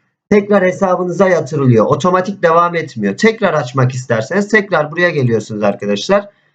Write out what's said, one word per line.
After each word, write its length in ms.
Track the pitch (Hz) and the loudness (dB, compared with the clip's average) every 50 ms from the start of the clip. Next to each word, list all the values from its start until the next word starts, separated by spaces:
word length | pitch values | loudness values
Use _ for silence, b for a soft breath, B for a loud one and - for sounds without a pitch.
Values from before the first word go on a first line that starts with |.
| B B B _ _ - | B B B _ _ 0
tekrar 340 | 202 208 202 208 208 190 180 | 2 2 2 2 2 2 2
hesabınıza 640 | 185 180 - 196 185 180 175 185 180 165 165 196 185 | 0 0 0 -2 0 0 0 -2 -2 0 0 2 2
yatırılıyor. 580 | 180 156 135 131 156 143 135 127 117 110 104 | 2 0 -2 -2 -4 0 2 4 4 4 4
Otomatik 560 | - 143 - - 180 180 185 180 208 196 - - | 2 0 0 0 0 0 0 0 -2 -2 0 0
devam 320 | 165 160 170 175 175 170 | 2 4 4 2 2 0
etmiyor. 420 | 165 160 160 - 117 104 101 98 | -4 -6 -8 -6 -4 -4 -4 0
Tekrar 380 | - - 226 220 220 214 180 156 | 0 2 0 2 0 -2 -2 -2
açmak 400 | 151 135 - - 135 127 127 - | -2 -4 -4 -2 0 0 0 -2
isterseniz 540 | - - - 120 110 110 - 170 202 202 202 | -4 -4 -4 -4 -4 -4 -2 -2 -4 0 2
tekrar 440 | - 214 196 - 180 156 147 147 160 | 0 0 2 2 0 -2 -2 -2 -2
buraya 180 | 170 175 175 | 0 0 0
geliyorsunuz 520 | 156 147 127 117 113 107 101 - 110 104 107 | 2 0 0 0 0 -2 -2 -4 -6 -2 -2
arkadaşlar. 640 | 101 98 - 101 101 101 101 - - 196 208 202 b b b b b b | -2 -2 -2 -2 -4 -4 -2 0 0 0 0 0 b b b b b b